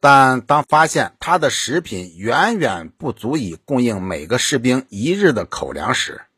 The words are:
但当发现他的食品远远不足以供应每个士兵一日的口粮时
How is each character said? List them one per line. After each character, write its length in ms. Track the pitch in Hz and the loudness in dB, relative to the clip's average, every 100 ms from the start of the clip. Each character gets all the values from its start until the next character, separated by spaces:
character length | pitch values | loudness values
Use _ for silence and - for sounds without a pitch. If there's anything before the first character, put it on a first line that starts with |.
但 400 | 143 139 131 127 | 8 8 6 2
当 240 | - 147 | 0 0
发 220 | 143 151 160 | 2 2 2
现 300 | 156 110 _ | 0 -4 _
他 180 | - 175 | -2 0
的 100 | 156 | 0
食 320 | - - 151 | -2 -4 -4
品 360 | 170 95 90 82 | -4 -12 -12 -8
远 420 | 104 135 196 233 | -4 0 0 0
远 320 | 135 90 82 | -2 -4 -10
不 220 | _ 151 | _ -10
足 240 | 107 110 151 | -6 -4 -4
以 180 | 104 80 | -4 -10
供 180 | - 139 | -4 0
应 200 | 123 101 | 0 -2
每 240 | 92 82 76 | -6 -8 -4
个 100 | 123 | -2
士 220 | - 139 | 0 0
兵 260 | 120 127 131 | 0 0 -2
一 220 | 98 127 | -6 -2
日 200 | 190 196 | 2 2
的 140 | 117 85 | 2 -4
口 240 | - 67 | -8 -8
粮 240 | 69 87 | -6 -4
时 320 | 127 - - - | -2 -4 -8 -20